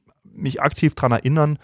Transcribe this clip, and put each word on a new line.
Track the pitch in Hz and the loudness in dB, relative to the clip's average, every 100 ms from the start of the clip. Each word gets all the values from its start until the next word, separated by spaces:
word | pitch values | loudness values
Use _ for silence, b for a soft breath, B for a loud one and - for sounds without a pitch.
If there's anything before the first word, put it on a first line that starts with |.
| _ _ | _ _
mich | _ - 139 127 | _ -8 -6 0
aktiv | 139 - 156 | -2 2 0
dran | - 131 | 2 0
erinnern, | 117 127 156 151 147 | 0 0 0 0 -2